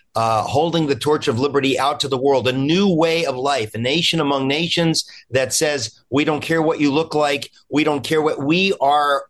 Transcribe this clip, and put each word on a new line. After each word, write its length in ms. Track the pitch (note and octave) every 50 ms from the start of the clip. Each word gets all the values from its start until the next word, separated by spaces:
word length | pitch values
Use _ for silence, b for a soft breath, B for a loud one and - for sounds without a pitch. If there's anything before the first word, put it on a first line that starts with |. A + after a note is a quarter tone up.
| b b -
uh, 280 | A2+ A2+ A2+ A2+ G#2+ G2+
holding 440 | - - C#3 D#3+ E3+ D#3+ E3+ D#3+ C#3+
the 80 | C3+
torch 320 | A2 - C#3+ D3+ D3+ D3+ D3+
of 120 | B2 A2
liberty 380 | C3+ C#3+ C3 C#3 C3+ C3+ C3 -
out 220 | C3 C#3+ D3+ D3+
to 60 | - C3
the 100 | C3+ B2+
world, 300 | B2+ C#3+ C#3 B2+ A2+ B2+
a 60 | B2+
new 400 | C3+ C3+ D3 E3 F#3 G3+ G3+ F3
way 320 | D#3 E3 E3 E3 E3+ E3
of 100 | C3+ C3
life, 400 | B2+ B2+ C#3 C#3+ C3 A2 G#2 -
a 20 | A2
nation 440 | A#2 B2+ D3 E3+ E3 - - E3
among 260 | D3+ C#3+ C#3+ C3+ C3+ C3+
nations 560 | C#3+ D#3 E3+ E3 - F3 E3+ E3 D#3 - - B B B B B
that 240 | A#2+ C3+ C3 B2+ -
says, 460 | - E3 D3+ D3 C#3 A2+ - - _ _ -
"We 140 | B2+ C#3 D3+
don't 180 | D3 D#3 C#3+
care 200 | - - E3 E3
what 180 | D#3 D#3+ D#3 -
you 120 | D3 C#3+
look 220 | C3+ D#3 D#3+ D#3 D3+
like. 380 | D3+ D3 C#3+ C#3+ C#3 C3 - b b b b
We 140 | C3 D3 D3+
don't 220 | D3+ D3 C#3+ A2+
care 160 | - D#3+ D#3
what, 200 | D3+ D#3 - -
we 320 | C#3 C#3+ E3 F3+ F#3+ G3 - -
are 460 | C#3 C#3 D3 D3 D3 C#3+ C#3 C3+ - -